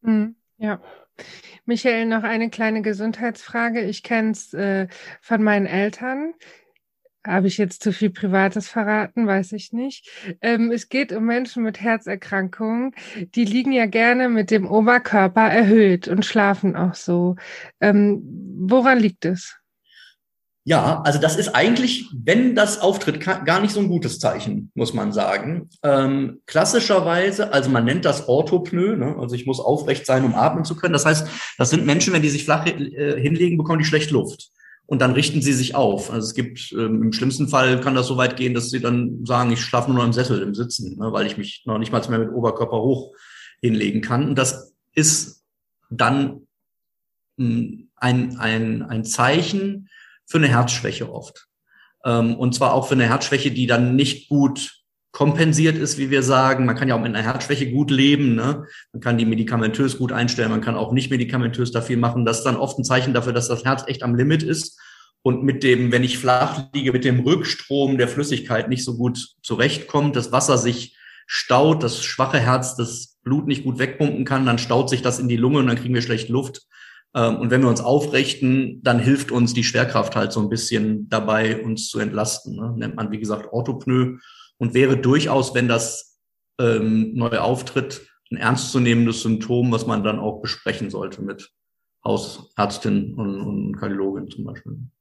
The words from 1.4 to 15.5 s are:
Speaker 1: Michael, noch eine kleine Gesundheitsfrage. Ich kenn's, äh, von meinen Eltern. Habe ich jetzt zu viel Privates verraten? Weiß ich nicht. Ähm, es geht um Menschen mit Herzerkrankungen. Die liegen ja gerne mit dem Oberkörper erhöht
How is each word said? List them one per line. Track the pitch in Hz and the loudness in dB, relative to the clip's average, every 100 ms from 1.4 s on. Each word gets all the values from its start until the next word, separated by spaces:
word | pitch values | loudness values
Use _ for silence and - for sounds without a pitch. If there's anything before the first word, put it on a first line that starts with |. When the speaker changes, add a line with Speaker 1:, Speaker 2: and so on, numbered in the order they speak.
| - - - | -20 -16 -4
Speaker 1:
Michael, | 233 262 226 226 | -2 0 0 0
noch | 226 | -2
eine | 214 226 226 | -2 -2 -4
kleine | 226 220 220 | -2 -2 -2
Gesundheitsfrage. | 214 196 220 220 247 233 - 240 233 233 | -4 -4 -4 -4 -6 -8 -8 -4 -2 -2
Ich | 202 214 | -4 -8
kenn's, | - 233 220 214 - | -4 -2 0 -4 -8
äh, | 143 202 196 185 - - - | -4 -2 -2 -4 -10 -20 -20
von | _ 226 | _ 0
meinen | 214 208 190 | 2 2 0
Eltern. | 180 202 214 254 262 311 330 - - _ _ _ _ _ _ 110 | -2 -2 -4 -8 -6 -8 -10 -20 -20 _ _ _ _ _ _ -2
Habe | 180 190 | 0 0
ich | 185 | 0
jetzt | 196 - | -4 -2
zu | 226 | -4
viel | 185 214 | 0 -2
Privates | 180 208 190 190 202 208 | -2 0 2 2 0 -6
verraten? | - 208 214 208 - 226 | -4 -2 -2 -2 -2 0
Weiß | 196 185 | 0 -2
ich | 214 - | -8 -10
nicht. | 233 262 - - - 202 175 | -8 -8 -10 -20 -16 -14 -6
Ähm, | 233 233 233 | -2 0 0
es | 233 - | -2 -4
geht | 262 285 | -4 -4
um | 208 220 | -2 -2
Menschen | 233 254 - | -2 -4 -4
mit | 226 196 | -4 -4
Herzerkrankungen. | 214 226 220 196 - 196 190 - 220 226 262 - - 220 180 - | -2 -2 -2 -10 -4 -4 -4 -4 -4 -2 -4 -8 -16 -12 -6 -2
Die | |
liegen | 226 226 254 | 0 0 0
ja | 262 226 | 0 2
gerne | 226 233 247 254 | 2 2 2 2
mit | 233 196 | 2 2
dem | 220 185 | 0 2
Oberkörper | 208 226 247 247 208 190 185 | 2 4 4 4 4 4 4
erhöht | 220 | 4